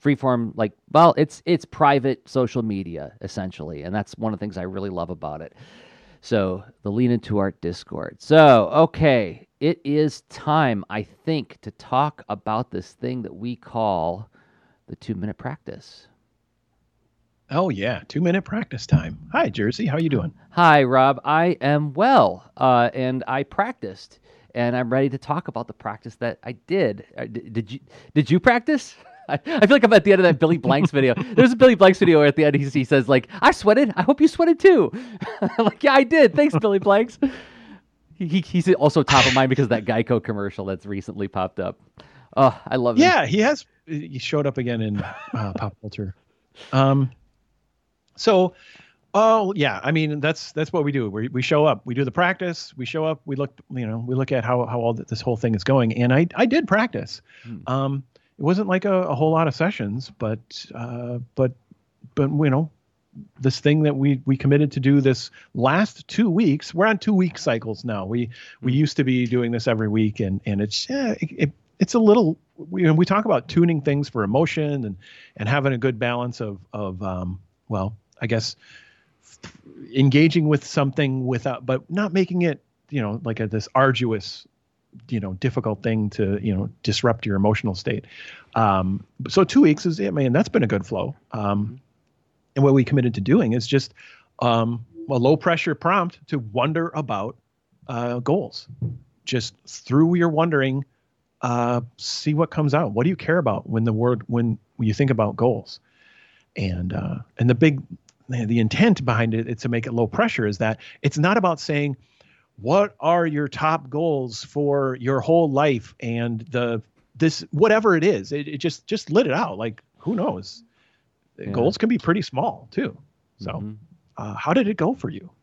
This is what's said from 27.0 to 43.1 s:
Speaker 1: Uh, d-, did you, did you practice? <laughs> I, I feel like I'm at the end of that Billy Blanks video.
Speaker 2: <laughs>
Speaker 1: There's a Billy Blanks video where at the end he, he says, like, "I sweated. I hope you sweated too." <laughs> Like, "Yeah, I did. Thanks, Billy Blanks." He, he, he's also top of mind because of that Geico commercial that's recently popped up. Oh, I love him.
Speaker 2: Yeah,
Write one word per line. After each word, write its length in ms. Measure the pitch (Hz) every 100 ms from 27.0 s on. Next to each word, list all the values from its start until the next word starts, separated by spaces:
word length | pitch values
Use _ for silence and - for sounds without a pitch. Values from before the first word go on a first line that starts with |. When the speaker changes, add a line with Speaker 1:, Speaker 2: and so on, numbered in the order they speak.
| - -
Speaker 1:
Uh, 100 | 117
d-, 220 | 113 -
did 200 | 113 101
you, 80 | 135 _ - - 151
did 160 | 143
you 80 | 175
practice? 560 | 254 247 240 294 - - -
<laughs> 180 | - -
I, 60 | 147 -
I 140 | 320
feel 160 | 208 277
like 80 |
I'm 100 | 220
at 100 | 208
the 80 | 202
end 100 | 190
of 20 |
that 160 | 185 151
Billy 180 | 160 170
Blanks 320 | - 139 160
video. 240 | 139 131
Speaker 2:
<laughs> 200 | 120 240 226
Speaker 1:
There's 160 | 247
a 40 | 240
Billy 200 | 262 220
Blanks 240 | 190 185
video 180 | 180 156
where 80 | 147
at 100 | 143
the 100 | 151
end 100 | 143
he, 120 | 139
he 160 | 143
says, 240 | 127 143 117
like, 200 | 131 - 202
"I 100 | 285
sweated. 420 | - 202 220 269 -
I 60 |
hope 180 | - 277
you 60 | 302
sweated 320 | - 330 330
too." 320 | 392 330 143 220 247 214 -
<laughs> 320 | - 190 -
Like, 240 | 220 -
"Yeah, 100 | 277
I 100 | 269
did. 320 | 262 320 247 170
Thanks, 200 | 294 165
Billy 200 | 214 196
Blanks." 400 | 202 196 240 - 269 - - - - - _ _ _ -
He, 120 | 175
he, 140 | 180
he's 320 | - 175 175
also 300 | 185 147 165
top 220 | 143 139 131
of 80 | 127
mind 140 | 131
because 140 | 131
of 60 | 127
that 160 | 113 107
Geico 380 | 113 117 120
commercial 420 | - 104 101 - 95
that's 220 | 95 101
recently 400 | 98 95 95 98
popped 320 | 101 92 -
up. 200 | 92 92 _ _ - _ _ -
Oh, 220 | 131 - -
I 100 | 127
love 180 | 120 120
him. 80 |
Speaker 2:
Yeah, 240 | 339